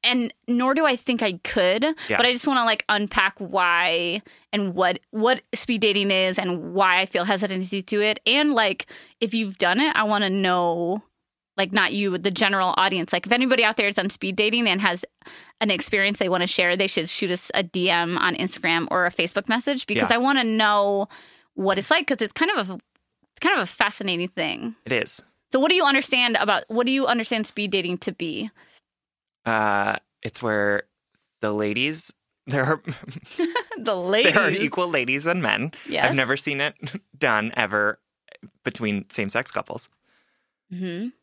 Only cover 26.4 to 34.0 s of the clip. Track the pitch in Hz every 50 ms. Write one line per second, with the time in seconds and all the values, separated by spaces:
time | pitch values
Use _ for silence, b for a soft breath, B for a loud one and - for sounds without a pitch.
26.4 | - 202 196 - - _ 220 240 247 254 262 269 269 - 240 233 226 - 247 220
27.4 | 214 - - 208 208 202 202 190 175 180 180 180 - 202 180 - 175 165 - -
28.4 | 214 214 b b b b b b _ _ _ _ _ _ _ _ _ _ _ _
29.4 | _ 117 113 110 107 107 101 101 101 104 104 - _ _ _ _ - 113 - -
30.4 | 123 113 107 104 101 101 101 101 - _ _ _ _ _ _ _ _ _ _ _
31.4 | - 107 104 107 107 104 104 120 131 147 156 156 - - - _ _ _ _ _
32.4 | _ - 127 143 131 139 156 151 _ - 127 - - - - - - - - -
33.4 | 349 339 339 480 - - 453 381 220 226 202 180